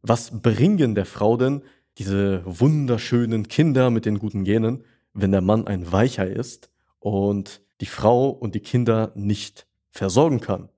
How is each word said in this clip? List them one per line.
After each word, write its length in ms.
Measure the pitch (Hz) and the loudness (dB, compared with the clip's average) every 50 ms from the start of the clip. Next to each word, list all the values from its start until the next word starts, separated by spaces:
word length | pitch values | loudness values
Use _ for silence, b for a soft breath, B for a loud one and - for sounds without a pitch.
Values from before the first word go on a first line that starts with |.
Was 400 | - 110 117 117 - - - 107 | 2 0 0 0 0 -8 -12 -2
bringen 540 | - 117 110 101 127 185 214 185 147 120 104 | 0 0 2 4 2 2 4 2 2 2 0
der 100 | 101 95 | -2 -4
Frau 320 | - - - 104 107 117 | -6 -4 0 2 2 2
denn 260 | 120 127 131 143 143 b b b b b b b - | 2 2 0 0 -4 b b b b b b b -12
diese 440 | 104 98 98 98 101 98 98 92 85 | -6 -2 0 0 0 0 -2 -2 -6
wunderschönen 1000 | 92 87 82 117 147 156 151 143 123 120 110 - - 123 120 120 113 113 110 101 - | -10 -2 2 2 2 2 2 0 -2 -2 -2 -2 -2 0 0 0 0 -2 -4 -4 -4
Kinder 420 | - - 151 165 139 131 127 127 | 0 2 2 2 4 2 2 2
mit 160 | 120 113 - | 2 0 0
den 120 | 110 107 104 | -2 -2 -2
guten 260 | 110 107 - 101 98 | -4 -4 -4 -4 0
Genen, 400 | 92 104 113 110 110 127 131 b b b b b b b | 0 2 2 2 0 -4 -4 b b b b b b b
wenn 200 | 101 101 95 98 | -2 0 2 2
der 100 | 98 90 | 2 4
Mann 240 | 95 107 113 - | 4 2 2 2
ein 260 | - 104 92 90 85 87 | -2 -4 -6 -4 -2 2
Weichei 360 | 95 113 131 - - 95 92 | 2 2 2 0 -2 -4 -4
ist 420 | 98 113 127 127 - - - _ _ _ _ _ _ _ | -4 -6 -8 -8 -12 -18 -20 _ _ _ _ _ _ _
und 640 | - 101 107 98 98 101 101 101 90 - - - _ _ _ _ | -6 -2 -2 0 0 0 0 -2 -6 -10 -14 -20 _ _ _ _
die 60 | - | -14
Frau 420 | - - - - 107 120 123 131 139 | -12 -10 0 2 4 4 4 2 0
und 260 | 123 - - 107 90 | -2 -4 -8 -6 -6
die 60 | 104 | -8
Kinder 520 | - - - 123 120 113 113 110 110 107 - | -8 -2 -2 0 2 2 2 2 0 -2 -6
nicht 520 | 104 101 101 104 101 - - _ - - _ _ _ _ _ | -6 -2 -2 -2 -2 -4 -14 _ -20 -20 _ _ _ _ _
versorgen 500 | _ - 104 95 90 120 151 165 143 117 | _ -6 -4 0 2 2 4 4 2 -2
kann. 280 | - - 104 87 - - _ | -2 -4 -6 -6 -6 -14 _